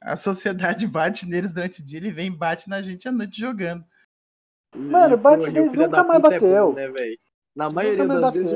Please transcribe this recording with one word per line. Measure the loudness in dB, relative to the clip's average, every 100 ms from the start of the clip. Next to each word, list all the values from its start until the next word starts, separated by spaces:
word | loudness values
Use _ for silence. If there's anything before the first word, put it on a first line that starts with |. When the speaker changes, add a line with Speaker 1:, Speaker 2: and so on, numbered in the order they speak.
Speaker 1:
a | -10
sociedade | -6 -4 -4 -6 -4 -4 -2 -4
<laughs> |
bate | -2 -2 -2 -4
neles | -4 -4
durante | -6 -8 -10
o |
dia, | -16 -10
ele | -10
vem | -8 -8
e | -4
bate | -4 -4 -6
na | -10
gente | -8 -10 -6
à |
noite | -6 -6 -8
jogando. | -8 -6 -6 -8 -14 _ _ _ _ _ _ _ _
Speaker 2:
E, | -12
Speaker 3:
Mano, | 0 4 6
Speaker 2:
e, | 6
Speaker 3:
bate | 6 4 4
Speaker 2:
porra, |
e |
o |
Speaker 3:
neles, | 0 0
Speaker 2:
filho | 2 2
da | 2
Speaker 3:
nunca | 4
mais | 6
Speaker 2:
puta | 6
é | 6
bom, | 4
Speaker 3:
bateu. | 4 4
Speaker 2:
né, | 0 -6
velho? | -6 -6 -8 _ _ _ -8
Na |
Speaker 3:
Nunca | -6
Speaker 2:
maioria | -2 -2 0 0
Speaker 3:
mais | 2
Speaker 2:
das | 0
vezes, | 0
o | -2